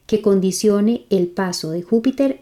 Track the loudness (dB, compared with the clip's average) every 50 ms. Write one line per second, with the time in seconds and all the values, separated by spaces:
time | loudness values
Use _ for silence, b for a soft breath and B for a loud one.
0 | b -2 -2 0 2 2 2 2 2 0 -2 0 0 2 2 2 2 0 0 -2
1 | -2 -2 0 0 0 -2 -2 -4 -4 -4 -4 -6 -6 -6 -6 -6 -4 -2 -2 0
2 | 0 0 0 0 0 -2 -2 -4